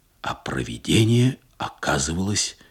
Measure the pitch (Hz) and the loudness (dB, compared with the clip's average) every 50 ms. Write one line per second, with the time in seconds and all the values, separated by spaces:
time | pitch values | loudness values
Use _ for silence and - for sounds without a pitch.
0 | _ _ _ _ - - - - - - - 65 64 - 58 57 - - 76 101 | _ _ _ _ -10 -10 -10 -8 -8 -8 -6 -6 -6 -6 -8 -8 -2 2 4 4
1 | 113 110 117 120 123 131 135 - _ _ _ - - - - - - - 78 71 | 4 6 6 4 4 4 2 -2 _ _ _ -10 -10 -10 -8 -6 -4 -2 -2 0
2 | 67 71 82 87 95 101 104 - - - - - - _ | -2 -2 -2 -2 -2 -2 -2 -2 -4 -4 -6 -12 -20 _